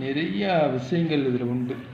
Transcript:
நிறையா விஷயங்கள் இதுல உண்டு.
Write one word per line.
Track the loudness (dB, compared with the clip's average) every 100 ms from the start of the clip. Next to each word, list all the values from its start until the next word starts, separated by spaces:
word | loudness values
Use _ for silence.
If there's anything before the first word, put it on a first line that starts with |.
நிறையா | -2 0 0 0 2 4 2
விஷயங்கள் | 0 0 0 2 2 2
இதுல | 0
உண்டு. | 0 -2 -4 -6 -10